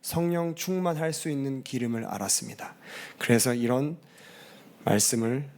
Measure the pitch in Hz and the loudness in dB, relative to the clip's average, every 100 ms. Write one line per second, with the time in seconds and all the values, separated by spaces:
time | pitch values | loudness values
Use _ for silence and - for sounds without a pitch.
0 | - 165 170 170 170 165 - 185 180 156 | -4 0 0 0 -2 -4 -2 0 0 0
1 | 160 160 165 143 135 135 127 127 117 117 | -2 -2 -4 -2 -2 -4 -4 -2 -2 -2
2 | 113 101 98 - 120 - - - - - | -4 -4 0 0 -2 -12 -14 -14 -16 -14
3 | - - - 117 123 120 117 127 147 165 | -14 -10 4 4 6 2 2 2 0 -4
4 | - - - - - - - - - 104 | -14 -20 -20 -20 -20 -20 -20 -6 2 4
5 | - 117 113 127 143 | 4 2 2 0 -4